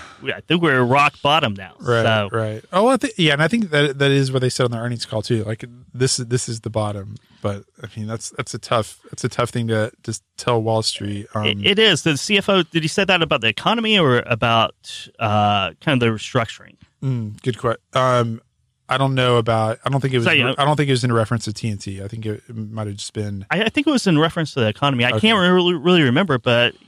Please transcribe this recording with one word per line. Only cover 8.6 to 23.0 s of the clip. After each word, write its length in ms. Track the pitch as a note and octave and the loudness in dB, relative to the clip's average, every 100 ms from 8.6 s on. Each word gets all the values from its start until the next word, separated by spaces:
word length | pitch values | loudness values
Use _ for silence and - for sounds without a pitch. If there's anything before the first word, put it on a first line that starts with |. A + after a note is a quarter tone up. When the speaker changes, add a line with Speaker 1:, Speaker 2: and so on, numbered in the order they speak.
| - A#2+ G#2 - - | -2 -2 -2 -8 -20
Speaker 1:
that's 140 | - | -8
a 40 | B2+ | -6
tough 220 | - A#2+ | -2 -2
thing 180 | B2 A2+ | -2 0
to 220 | A2 G#2+ - | 0 -2 -6
just 180 | - G#2+ _ - | -10 -10 _ -6
tell 260 | - A#2 | 0 0
Wall 200 | A2 A2 | 2 0
Street. 440 | A2 - G2+ G2+ G#2 | -2 -4 -6 -8 -6
Um, 120 | G#2+ G#2+ | -4 -2
Speaker 2:
It, 200 | G#2 E3 | 0 0
it 120 | G3+ | 4
is. 240 | A3 D#3 | 4 2
The 120 | E3 C#3 | 0 -2
C 200 | - G3+ | 0 0
F 100 | G#3 | 2
O, 140 | F#3+ | 0
did 200 | D#3+ E3 | 0 -2
he 60 | D#3 | -2
say 160 | - | 0
that 180 | F#3+ F3+ | 0 2
about 180 | D#3 D3 | 0 0
the 80 | A2+ | 0
economy 500 | - F3+ A#3 A3 G#3 | 0 -2 0 2 4
or 200 | D3 A#2+ - | 4 2 0
about, 840 | A#2+ A#2+ A2+ G#2+ - - - - - | 0 2 2 2 -2 -18 -16 -16 -6
uh, 540 | A2 G#2+ G#2 G2+ F#2 - | 0 2 2 2 -2 -4
kind 200 | D#3+ C3 | 0 2
of 0 | |
the 140 | A#2 | 2
restructuring? 640 | A2 - B2+ A2+ - - _ _ _ | 0 -4 -4 -4 -8 -20 _ _ _
Speaker 1:
Mm, 380 | C3+ B2 G#2+ G#2+ | -4 -4 -6 -8
good 160 | C3 A2+ | -6 -4
que-, 180 | A#2+ A2+ _ | -2 -4 _
um, 480 | C3 B2+ B2 A#2 A2+ _ _ _ _ - | 0 2 2 0 -4 _ _ _ _ -4
I 120 | C3 | 0
don't 160 | C3+ | 0
know 220 | C3 B2+ A#2+ | 2 2 2
about, 400 | A2+ A2+ A2 A2+ B2+ | 2 0 0 -2 -2
I 20 | |
don't 120 | C#3 | -2
think 120 | C3+ | 0
it 60 | B2 | 0
was, 80 | C#3+ | 2
Speaker 2:
So, 60 | |
you 120 | D3+ | 2
Speaker 1:
re-, 60 | A#2+ | 2
Speaker 2:
know 40 | C3+ | 0
Speaker 1:
I 80 | C#3+ | 0
don't 100 | D3+ | 2
think 120 | C#3 | 2
it 40 | |
was 100 | B2+ | 0
in 80 | B2 | 2
reference 300 | A#2 G#2+ A#2 | 0 0 -2
to 80 | - | -4
T 160 | G#2 A2+ | -6 -6
N 80 | G2 | -6
T. 240 | G2+ G2 | -8 -10
I 60 | G2 | -10
think 180 | A2+ G#2+ | -8 -8
it, 160 | G#2 - | -8 -10
it 80 | |
might 340 | A2+ G#2+ A2 G#2 | -12 -10 -8 -8
have 80 | |
just 180 | G2+ | -8